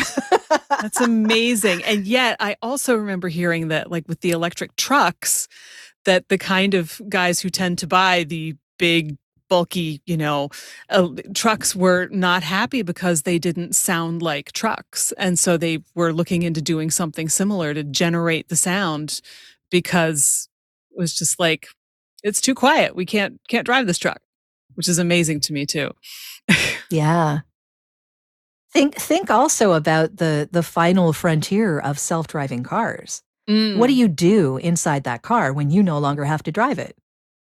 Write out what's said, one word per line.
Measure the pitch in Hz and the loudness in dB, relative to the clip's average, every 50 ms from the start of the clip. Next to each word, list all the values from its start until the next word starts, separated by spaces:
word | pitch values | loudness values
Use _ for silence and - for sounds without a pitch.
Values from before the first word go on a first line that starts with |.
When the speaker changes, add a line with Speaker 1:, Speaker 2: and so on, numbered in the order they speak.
| - - - - - - - - | -6 -6 -4 -6 -2 2 0 0
Speaker 1:
<laughs> | - - 311 285 - - | 2 2 0 0 0 0
Speaker 2:
That's | 277 269 208 214 - - | -2 -2 -2 -2 -2 0
amazing. | 247 233 233 220 214 214 226 226 233 240 247 214 190 208 180 170 - | 0 2 2 2 2 2 2 2 2 2 0 2 2 0 0 0 0
And | - 214 208 196 190 | -2 -2 -2 0 0
yet, | 233 254 254 233 208 - | 0 2 2 0 0 -2
I | 214 202 208 - | -4 -4 -4 -6
also | - 226 262 277 - - 247 | -6 -6 -6 -4 0 0 0
remember | 220 214 202 196 180 175 180 | 0 0 -2 -4 -4 -4 -4
hearing | 156 170 175 175 165 165 165 156 | -4 -2 0 0 0 0 -2 -2
that, | 160 151 - - | -2 -2 -4 -4
like, | 175 170 156 - | -6 -8 -6 -6
with | 165 - | -8 -4
the | - 175 | -2 -2
electric | 170 165 170 170 - - 180 - _ | 0 0 -2 -2 -4 -6 -10 -8 _
trucks, | - - - 262 285 226 170 - - - - - - - - - - - - - - - - _ _ - | -4 -2 2 2 4 4 2 0 -2 -4 -4 -2 -2 -4 -6 -12 -20 -20 -20 -20 -20 -20 -20 _ _ 0
that | - 185 185 - - | 2 2 2 2 0
the | 190 185 | -2 -2
kind | - - 196 185 190 202 196 | 0 0 0 2 2 2 2
of | 190 170 160 - - 226 208 | 0 0 -2 -8 -14 -10 -4
guys | 196 190 180 180 175 - | -2 0 0 0 0 -2
who | - 185 | -2 -4
tend | - - 190 180 175 170 | -4 -2 -2 -2 -2 -4
to | - 156 | -2 0
buy | 185 185 190 190 180 175 170 | 2 2 4 4 2 2 0
the | 147 165 165 156 160 151 - _ _ _ - | -2 -6 -8 -8 -8 -10 -12 _ _ _ 0
big, | 185 170 165 170 160 151 147 - _ _ _ _ _ - | 2 2 2 2 0 -2 -6 -12 _ _ _ _ _ 0
bulky, | 190 180 175 - - 185 170 160 156 143 _ | 0 2 0 0 -2 -4 -4 -4 -6 -8 _
you | - 170 160 | -4 -4 -2
know, | 151 147 147 143 143 143 - - - - - - - - | 0 0 0 -2 -2 -4 -8 -12 -18 -18 -20 -20 -8 0
uh, | - 202 180 175 127 139 - - 196 | 2 2 2 2 0 -8 -12 -10 -6
trucks | - - 233 214 220 - - - | -2 0 0 0 0 0 -4 -2
were | 190 180 185 180 180 180 - | 2 2 2 4 2 0 -2
not | - 202 185 180 175 185 165 | -2 0 0 2 2 0 0
happy | 151 185 190 220 247 - 262 | -2 -2 -2 -2 -2 -2 -4
because | 208 170 170 - 180 180 175 160 - | -4 -4 -6 -4 -2 -2 0 0 0
they | 190 175 170 | 0 -2 0
didn't | 143 180 170 175 170 170 - | 0 -2 -4 -4 -4 -4 -2
sound | - - - 180 165 165 165 170 170 | -2 0 0 0 -2 -2 -4 -4 -4
like | 170 165 147 143 147 - | -2 -2 -4 -4 -6 -8
trucks. | - - - 220 - - - _ - - - - - - | -8 -4 -4 -4 -4 -4 -10 _ -6 -4 -4 -4 -4 -2
And | 202 185 180 165 | 0 0 2 2
so | - 190 175 165 | 4 4 2 2
they | 165 165 160 160 - _ - | 2 0 -2 -2 -6 _ -4
were | 175 170 165 160 | 0 0 0 2
looking | 160 175 - 196 170 175 | 0 0 0 0 0 0
into | 170 165 160 | 0 -2 -2
doing | 147 - 170 156 156 160 | -2 -2 -2 -2 -2 -2
something | 151 - 180 160 147 - 160 160 | -2 -2 -2 -4 -4 -6 -4 -2
similar | - - 196 202 208 190 165 147 147 | 0 0 0 0 0 0 -2 -2 -2
to | 151 151 | -4 -4
generate | 147 139 - 180 170 170 170 170 170 165 156 - - | -4 -2 0 0 2 2 2 0 0 0 -2 -2 -4
the | 180 | -2
sound | 160 - 185 175 202 202 170 156 147 151 147 - - - - - - - - - _ _ _ | -2 0 0 0 0 0 -2 -2 -4 -6 -6 -8 -10 -12 -14 -20 -20 -20 -20 -20 _ _ _
because | - 180 170 - - 180 165 160 160 147 135 - - - - - _ _ _ _ _ _ _ _ | -2 -2 0 0 2 2 2 2 2 0 0 0 0 -2 -4 -8 _ _ _ _ _ _ _ _
it | - - | -8 -6
was | 180 160 - - | -4 -4 -4 -2
just | 180 - - - | -2 -2 -2 0
like, | 180 165 160 156 - - - _ _ _ _ _ _ _ _ _ - | 0 0 0 0 -4 -12 -20 _ _ _ _ _ _ _ _ _ -4
"It's | 208 208 - | -4 -2 0
too | - - 262 | 0 0 0
quiet. | - - 262 311 294 190 - - | 4 4 4 4 4 2 0 0
We | - 185 | -4 -6
can't, | 165 - 214 196 175 - - _ - | -2 -2 -2 -2 -2 -6 -10 _ -4
can't | - 233 180 | -4 -2 0
drive | - 240 269 262 196 | 0 0 0 2 0
this | 175 - | -2 -2
truck," | - 180 - - _ _ _ _ _ _ _ _ _ _ _ | -2 -4 -4 -6 _ _ _ _ _ _ _ _ _ _ _
which | - 170 - | -6 -4 -2
is | 180 165 | 0 0
amazing | 180 170 175 175 170 156 160 147 | 2 2 2 2 2 0 -2 -4
to | 135 - 156 | -4 -4 -4
me | 143 143 | -4 -4
too. | 143 - 160 139 - - _ - - - - - - - - _ - | -4 -4 -4 -4 -6 -8 _ -18 -20 -20 -18 -18 -18 -20 -8 _ -2
<laughs> | - - - - - - - - | 0 0 0 -2 -4 -6 -8 -4
Speaker 1:
Yeah. | 170 160 151 151 165 170 165 156 147 151 - _ _ _ _ _ _ _ _ _ _ _ _ _ _ _ _ _ _ _ _ _ _ _ _ _ | -2 0 2 2 2 2 2 0 0 -2 -6 _ _ _ _ _ _ _ _ _ _ _ _ _ _ _ _ _ _ _ _ _ _ _ _ _
Think, | - - 277 294 - | 2 4 4 4 2
think | - - - 302 349 392 - | -2 -2 0 0 2 2 2
also | 247 214 262 311 - - 233 202 | 4 4 4 4 2 4 4 4
about | 175 156 151 170 160 160 160 156 - - | 4 4 4 2 2 4 2 0 0 -2
the, | 170 160 151 147 151 - | 0 0 0 0 -2 -2
the | - 170 165 | 0 -2 -2
final | - - 175 170 170 185 190 180 165 151 | 0 0 2 4 4 4 4 4 4 2
frontier | - - 180 160 156 147 - 190 202 226 202 160 143 | 2 0 0 2 0 0 0 0 0 2 2 0 -2
of | - 131 147 147 | -2 -4 -4 -4
self-driving | - - 180 165 160 - - 160 139 139 135 120 123 | -4 -4 -2 -4 -4 -4 -6 -6 -6 -4 -4 -6 -6
cars. | 127 - 202 233 165 - - - - - - - _ _ _ _ - | -4 -2 -2 -2 -2 -4 -8 -10 -14 -14 -14 -16 _ _ _ _ 0
Speaker 2:
Mm. | 208 214 214 214 202 196 | 0 2 2 2 2 4
Speaker 1:
What | 233 254 | 4 4
do | 285 | 6
you | 254 240 214 | 6 4 4
do | 160 135 175 170 214 220 175 135 131 135 | 4 4 4 6 6 6 4 4 2 -2
inside | - 170 175 165 - 170 147 139 135 | -2 -2 0 0 0 0 0 0 -2
that | 131 120 120 | -4 -6 -6
car | - - 226 240 185 135 135 | -4 0 0 2 2 2 0
when | 147 147 143 | 0 0 2
you | 151 196 | 4 4
no | 208 180 156 147 | 4 4 2 0
longer | 147 143 143 143 143 | 0 0 -2 -2 -2
have | 139 156 151 - | -2 -2 -2 -4
to | - | -4
drive | 151 202 226 277 262 151 | -2 0 0 0 -2 -4
it? | 120 - - _ _ _ _ _ _ _ _ _ _ | -6 -10 -12 _ _ _ _ _ _ _ _ _ _